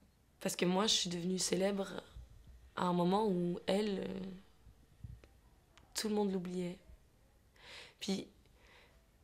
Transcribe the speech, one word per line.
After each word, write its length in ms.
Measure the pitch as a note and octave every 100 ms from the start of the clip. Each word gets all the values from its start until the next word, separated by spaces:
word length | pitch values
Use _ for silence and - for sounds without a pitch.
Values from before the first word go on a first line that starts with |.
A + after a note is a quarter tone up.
| - _ _ -
Parce 160 | F#3+ -
que 100 | F3
moi, 200 | F#3 A3
je 60 |
suis 180 | - F3+
devenue 280 | F3 F3 F#3
célèbre 640 | - F3 F#3+ G3 F#3 F3+ - - - - - - - -
à 80 |
un 80 | F3+
moment 340 | F3 F3 G3 A3
où 320 | F3+ F3 F3 -
elle, 340 | G3 G#3+ F#3+ F#3+
euh, 140 | F#3+ F#3+ F#3 - - - - - - - - - - - - _ - -
tout 140 | - A3
le 60 |
monde 180 | G#3 G3+
l'oubliait. 460 | F#3+ F3+ F3+ F3+ F3+ - - - - - - - - - - - -
Puis, 300 | - F#3+ - - - - - - - - _ _